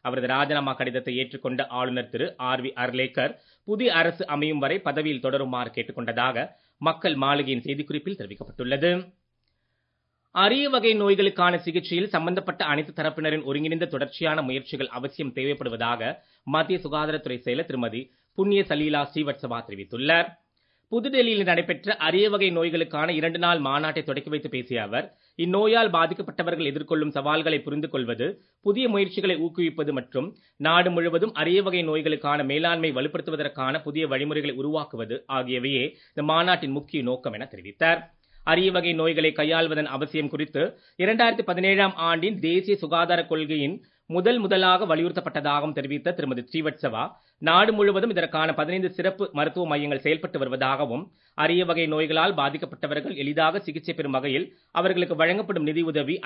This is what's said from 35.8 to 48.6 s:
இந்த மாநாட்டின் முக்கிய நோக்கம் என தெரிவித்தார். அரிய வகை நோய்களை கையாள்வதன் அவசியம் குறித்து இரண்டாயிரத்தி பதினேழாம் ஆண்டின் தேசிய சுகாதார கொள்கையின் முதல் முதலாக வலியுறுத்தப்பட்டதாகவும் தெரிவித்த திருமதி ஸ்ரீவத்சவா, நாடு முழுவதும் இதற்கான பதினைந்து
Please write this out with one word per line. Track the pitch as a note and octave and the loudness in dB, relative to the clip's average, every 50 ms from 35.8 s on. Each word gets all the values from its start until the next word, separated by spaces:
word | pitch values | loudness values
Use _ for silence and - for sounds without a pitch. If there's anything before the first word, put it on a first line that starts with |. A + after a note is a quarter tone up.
| B2+ D3+ - _ _ _ | -2 -2 -6 _ _ _
இந்த | _ - D3 D3+ | _ -6 -2 2
மாநாட்டின் | D#3 E3 E3+ F3+ F3+ - - C#3 C3+ C#3+ | 2 2 4 4 2 2 0 -4 -4 -6
முக்கிய | D3 - - D3+ | -6 -4 -6 -4
நோக்கம் | B2 B2 B2+ B2 - B2 A2 G#2+ | -2 -2 -4 -4 -4 -8 -8 -8
என | C3 - | -12 -14
தெரிவித்தார். | - G2 F2+ G2+ G2+ _ D#3+ E3 E3+ E3+ - - _ _ _ _ _ - - | -14 -18 -16 -18 -4 _ 4 4 4 2 0 -14 _ _ _ _ _ -8 0
அரிய | D#3+ D#3+ E3+ F#3 F#3+ | 2 2 4 4 4
வகை | F#3 F3+ E3+ F3 | 2 2 0 0
நோய்களை | E3+ D#3+ D#3+ E3 E3 D3+ D#3 D#3 | 0 2 2 2 2 4 2 2
கையாள்வதன் | D3+ D#3 D3+ D3+ D#3+ E3 E3 D#3+ D#3 D3+ D3+ C3 C3 | 2 2 0 2 4 2 2 2 0 -2 -2 -2 -4
அவசியம் | C3+ D3 D3 - D#3 D3 C#3 | -4 -6 -4 -2 -4 -4 -2
குறித்து | - C#3+ D3+ D3 - C#3 D#3+ G#3 - - _ _ _ - | -4 -4 -6 -4 0 -2 -2 -2 -2 -10 _ _ _ 0
இரண்டாயிரத்தி | F3+ G3 A3+ A3+ A#3+ A#3 A3+ - - - | 2 2 4 4 4 4 4 0 -2 -2
பதினேழாம் | F3+ E3+ F#3 F#3+ G3 F#3+ G3 F#3+ G3 | 0 2 2 4 4 4 4 2 2
ஆண்டின் | - E3 E3 E3 E3 D#3+ G#3 A3 - | 0 0 0 0 2 0 -2 -2 -2
தேசிய | C3 D#3+ E3+ F#3 F#3 G3 G3+ | -2 2 2 2 2 2 -2
சுகாதார | G3 - D3+ D#3+ E3 E3+ E3 F3 E3+ E3 | -2 0 0 2 2 2 4 2 0 2
கொள்கையின் | E3 D#3+ D#3 D#3 D3 D#3 D3+ C#3 C#3 F3 - - _ _ _ _ _ | 0 -2 -2 -2 -2 0 0 0 -2 -4 -6 -12 _ _ _ _ _
முதல் | E3 F3+ F3+ A3+ A#3+ B3 | -2 2 4 4 2 2
முதலாக | G#3 F#3+ G3+ F#3+ F#3+ F#3 F#3 F3+ G#3+ | 2 2 2 4 4 4 4 4 4
வலியுறுத்தப்பட்டதாகவும் | F#3 D#3+ D#3 E3+ F3 E3 F3+ - D#3+ - D3+ D3 D3 C#3+ D3 C#3+ D#3 D3 | 2 2 2 2 0 -2 -4 -6 -4 -6 -4 -2 0 0 0 0 -2 -4
தெரிவித்த | C#3+ C3+ C3+ C#3+ C#3+ C#3+ C3 | -4 -4 -4 -6 -4 -4 -4
திருமதி | C3 - D3 C3+ B2+ A#2+ | -4 -2 -4 -4 -4 -4
ஸ்ரீவத்சவா, | A#2+ - - D#3+ D#3 D#3 - - - C3+ A2 A2 C3+ F3 - _ _ _ _ _ | -6 -4 -4 -2 -2 -2 -4 -2 -4 -4 -2 -2 -4 -6 -8 _ _ _ _ _
நாடு | D3 D#3+ E3 F3+ G#3 G#3+ | 2 4 6 6 6 6
முழுவதும் | A3 G#3 G#3 G3+ G3 G3 G#3 A#3 G#3+ | 4 4 4 4 4 4 2 2 0
இதற்கான | F3 E3 D#3+ - D#3 D#3 D#3+ D3+ | 0 -2 0 0 0 0 0 2
பதினைந்து | D3 | 0